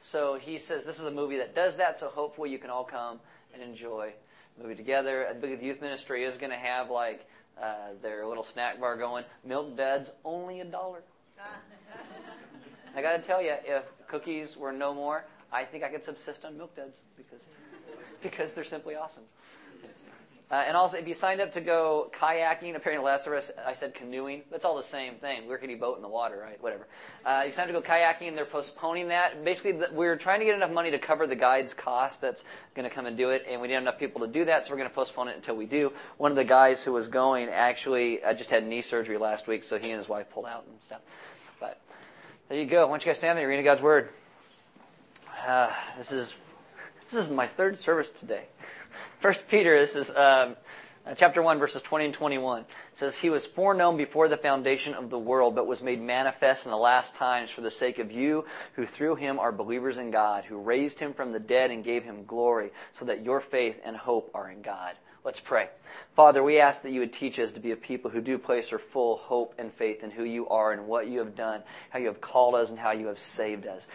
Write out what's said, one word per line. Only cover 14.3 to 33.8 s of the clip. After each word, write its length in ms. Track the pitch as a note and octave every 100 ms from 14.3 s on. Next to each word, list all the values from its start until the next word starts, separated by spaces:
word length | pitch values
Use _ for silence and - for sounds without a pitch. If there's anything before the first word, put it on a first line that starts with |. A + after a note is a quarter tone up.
| D#3 D3+ C3+
were 140 | C3+
no 240 | C3+ C#3+
more, 300 | C#3+ D3 D#3 - - -
I 140 | B2
think 180 | C3 D3+
I 60 | C#3
could 160 | D3
subsist 400 | - D3 - D3
on 140 | D#3 D3+
Milk 180 | E3+ -
Duds 220 | C#3 - _ -
because, 240 | B2 A#2 - - - - - - - -
because 300 | F#3+ - D#3+
they're 120 | E3+
simply 300 | D3 D#3 D#3
awesome. 300 | D#3 D#3 - A2 _ - - F#2+ F#2 A2+ - - - - - _
Uh, 40 | C#3 C3+
and 120 | F3
also, 180 | F#3 F3+
if 100 | E3+
you 60 |
signed 300 | D#3+ F#3+ F#3+
up 100 | G3
to 80 | F3
go 500 | E3+ E3 D#3+ D3+ -
kayaking, 600 | - D#3 E3 E3 E3 F3
apparently 300 | D#3 D#3+ D3+
last 220 | C#3 C#3 D3
of 80 |
us, 160 | C#3+ C#3 - B2+
I 80 |
said 180 | B2+ C3+
canoeing. 520 | - B2 C3 C3+ C#3+ D3
That's 140 | E3
all 140 | F3 C#3+
the 40 |
same 340 | - C#3+ B2+ A#2
thing. 300 | C#3+ B2 A2+
Rickety 280 | C3 C3
boat 220 | A2+ A#2+ G#2
in 60 |
the 60 | G2+
water, 300 | A2+ A2+ G2+
right? 160 | G#2+ G#2
Whatever. 240 | A#2 G2+ - - - -
Uh, 200 | B2+ C3+
you 80 | C#3+
signed 180 | F3 F3
up 60 | E3+
to 100 | D3
go 80 |
kayaking, 400 | E3+ E3 E3 E3+
they're 120 | D#3 D3
postponing 640 | D3 C#3+ - E3 E3+ F3
that. 360 | F3 F3 D#3
Basically, 280 | D#3 F3+ G3+
the, 180 | E3 E3+
we're 240 | D#3 E3+ D#3+
trying 220 | F#3 G#3
to 80 | A3
get 80 |
enough 160 | G3+ F3
money 200 | E3+ E3+
to 80 | C#3
cover 280 | - D#3 D3+
the 100 | B2
guide's 380 | B2+ C3+ C3
cost 480 | - C3 B2 C3+ -
that's 220 | C3 A#2+ - - -
gonna 140 | C3+ B2
come 160 | C3+
and 100 | B2
do 140 | A#2 B2+
it, 160 | C3 -
and 140 | B2
we 80 | B2
didn't 160 | C3